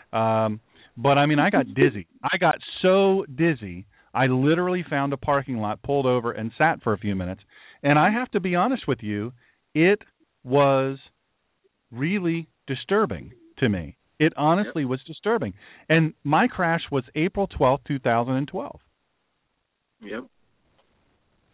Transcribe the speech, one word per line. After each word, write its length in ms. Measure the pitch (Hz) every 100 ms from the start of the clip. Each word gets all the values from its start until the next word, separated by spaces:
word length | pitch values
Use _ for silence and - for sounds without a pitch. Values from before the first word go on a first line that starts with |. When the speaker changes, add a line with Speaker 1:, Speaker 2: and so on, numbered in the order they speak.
| -
Speaker 1:
Um, 500 | 113 113 110 110 107 - _ _ -
but, 200 | 131 139
I 60 | 147
mean, 100 | 147
I 140 | 175
got 140 | 202 117
Speaker 2:
<laughs> 80 | 107
Speaker 1:
dizzy. 320 | 143 104 85 _
I 140 | 139 185
got 180 | 170 - - -
so 440 | 185 190 196 190 156 127
dizzy, 500 | 170 131 101 87 - _ _ -
I 120 | 131
literally 560 | 127 139 170 180 185 156
found 240 | 143 139
a 40 | 135
parking 400 | - 139 135 120
lot, 260 | 104 107
pulled 240 | - 143 131
over, 240 | 123 117
and 200 | - 110 -
sat 240 | 156 -
for 120 | 117
a 40 | 98
few 180 | 101 95
minutes. 260 | 90 95 _ - - -
And 160 | - 151
I 100 | 175
have 220 | 226 254
to 80 | 208
be 160 | 180 175
honest 320 | 220 269 -
with 120 | 127
you, 300 | 107 104 113 127 _ _ _ 151
it 240 | 175 208 - _ _ _
was 540 | 127 139 139 135 135 135 - _ _ _ _ _ _ _ _
really 560 | 117 156 202 175 165 160 _ -
disturbing 640 | 131 - 202 185 85 - - _ -
to 100 | 123
me. 280 | 95 73 - _ -
It 160 | 156 -
honestly 460 | 151 180 208 165
Speaker 3:
Yep. 60 | 131
Speaker 1:
was 140 | 131 -
disturbing. 480 | 151 202 226 110 - - - -
And 240 | 160 156 -
my 240 | 143 156 240
crash 340 | - 170 165 -
was 140 | 139 -
April 340 | 156 175 - 196
twelfth, 360 | - 131 135 -
two 140 | 139
thousand 360 | 131 117 120 131
and 120 | 143
twelve. 320 | 185 285 - _ _ _ _ _ _ _ _ _ _ _ _
Speaker 3:
Yep. 240 | 208 220 262 _ _ _ _ _ _ _ _ _ _ _ _